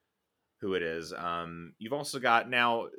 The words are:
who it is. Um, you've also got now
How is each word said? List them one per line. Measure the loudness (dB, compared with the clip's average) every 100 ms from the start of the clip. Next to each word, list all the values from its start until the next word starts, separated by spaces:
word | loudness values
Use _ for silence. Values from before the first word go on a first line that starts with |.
| _ _ _ _ _ -8
who | -2
it | 0
is. | 0 -4 -6
Um, | -6 -4 -4 -6 -10 -14 -12
you've | -6
also | -6 -6 0
got | 4 4 4
now | 2 4 2 -2